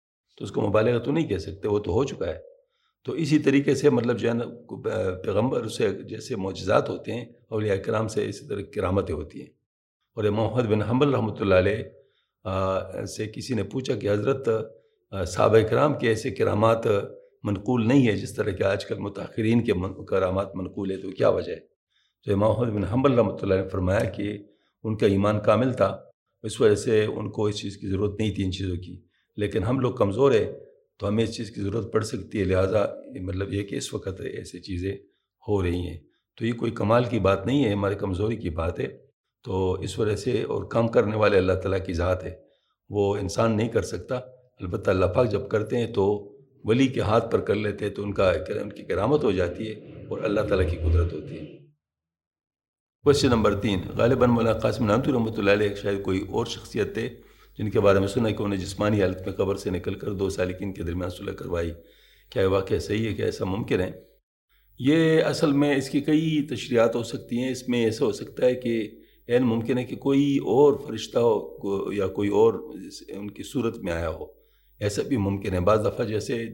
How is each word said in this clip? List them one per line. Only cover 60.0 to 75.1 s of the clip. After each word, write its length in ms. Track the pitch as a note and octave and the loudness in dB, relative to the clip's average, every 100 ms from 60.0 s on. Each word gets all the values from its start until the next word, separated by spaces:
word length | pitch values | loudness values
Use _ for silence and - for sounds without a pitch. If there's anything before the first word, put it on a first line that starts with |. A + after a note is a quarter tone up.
| - | -8
دو 180 | F#2+ F#2+ | -2 -2
سالکین 440 | - F#2 F2+ G2+ | 0 -4 -4 -8
کے 80 | F#2+ | -6
درمیان 280 | E2+ F2 F2+ | -6 -4 -6
صلح 220 | F2+ G2 | -8 -10
کروائی، 380 | F#2 F#2 E2+ E2+ E2 - _ _ _ _ | -10 -6 -4 -4 -8 -18 _ _ _ _
کیا 120 | A#2 | 0
یہ 40 | F#2+ | 2
واقعہ 320 | F#2+ - G#2 | 2 2 -2
صحیح 300 | - A2 A2 | 0 -2 -2
ہے؟ 60 | |
کیا 120 | F#2+ G2+ | -2 -4
ایسا 180 | - | -2
ممکن 360 | G2 G2 B2 G#2 | -4 -4 -2 -2
ہے؟ 100 | F2+ - - _ _ _ _ _ _ _ | -2 -6 -20 _ _ _ _ _ _ _
یہ 440 | B2+ D#3+ D#3+ D#3+ | 2 4 4 4
اصل 300 | - C#3 D#3 | 2 2 2
میں 240 | C#3 D3 C#3 | 4 4 2
اس 140 | C3+ | 0
کی 100 | D3 | -2
کئی 460 | - D#3 D#3+ D3+ C#3 | 2 2 2 0 -2
تشریحات 460 | A#2 - A#2+ A#2 A#2+ | -6 0 4 4 2
ہو 60 | |
سکتی 360 | A#2 C3 - A#2+ | -4 -8 -4 -4
ہیں۔ 120 | C3 | -2
اس 180 | B2+ - | -4 -2
میں 160 | A#2+ | 2
ایسا 200 | A2+ G#2+ | 2 2
ہو 80 | B2 | 0
سکتا 340 | G2 - - B2+ | 0 -8 2 2
ہے 80 | |
کہ 360 | B2+ A#2+ A2+ G#2 - - _ - | 2 -2 -2 -4 -10 -20 _ 0
عین 140 | A#2+ | 2
ممکن 360 | B2+ A2+ A2 B2+ | 4 2 0 -2
ہے 60 | |
کہ 120 | A#2+ C3 | -2 -4
کوئی 420 | C#3 C#3 C#3+ C#3 | 2 4 4 2
اور 360 | - A#2 D3 - - | 2 6 6 6 -4
فرشتہ 320 | A2 - B2 | -8 -2 2
ہو 380 | A#2 G#2 - - | 4 2 -2 -8
کو-، 360 | G2 G2 - | -4 -2 -2
یا 140 | G2+ F#2+ | -2 -4
کوئی 220 | F#2+ G2+ | -2 0
اور 260 | G2+ A2+ F#2+ - F#2+ - - - | 4 4 4 -8 -14 -16 -18 -14
ان 220 | G2 G#2 | -12 -12
کی 120 | - | -14
صورت 360 | F#2+ B2+ A2+ A2+ | -8 -4 -4 -4
میں 140 | F#2+ | -6
آیا 160 | E2+ E2 | -4 -4
ہو، 180 | D#2 - - _ _ _ _ | -6 -12 -18 _ _ _ _
ایسا 220 | G#2 B2 | -4 -4
بھی 140 | - | -2